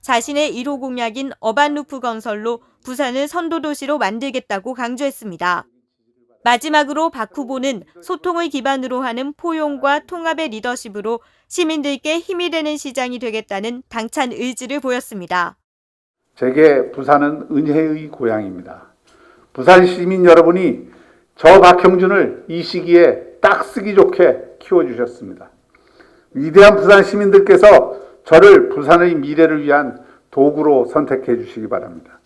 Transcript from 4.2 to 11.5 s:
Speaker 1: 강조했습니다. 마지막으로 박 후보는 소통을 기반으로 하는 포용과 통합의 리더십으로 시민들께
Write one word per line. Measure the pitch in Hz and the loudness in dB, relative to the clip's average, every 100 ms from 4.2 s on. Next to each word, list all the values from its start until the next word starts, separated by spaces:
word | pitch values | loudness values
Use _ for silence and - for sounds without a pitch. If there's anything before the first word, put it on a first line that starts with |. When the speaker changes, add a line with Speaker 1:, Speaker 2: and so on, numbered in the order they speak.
| 269 247 - 196 208 | -8 -10 -8 -10 -10
Speaker 1:
강조했습니다. | 254 240 247 277 - 214 165 180 175 - _ _ _ _ _ _ _ | -10 -10 -6 -8 -8 -14 -8 -4 -4 -8 _ _ _ _ _ _ _
마지막으로 | 233 240 311 302 285 294 320 | -4 -4 -2 -2 -2 -4 -6
박 | 285 320 - | -6 -12 -12
후보는 | 240 262 262 233 170 _ | -10 -8 -8 -8 -14 _
소통을 | - 370 349 339 339 | -12 -10 -6 -6 -6
기반으로 | 277 254 269 254 254 | -6 -6 -6 -6 -8
하는 | 262 233 277 294 | -8 -8 -10 -10
포용과 | 339 320 302 285 277 294 294 | -8 -6 -6 -6 -4 -4 -6
통합의 | 359 330 311 320 | -10 -8 -6 -8
리더십으로 | 220 247 247 226 202 208 233 _ _ | -8 -10 -10 -12 -12 -8 -10 _ _
시민들께 | _ | _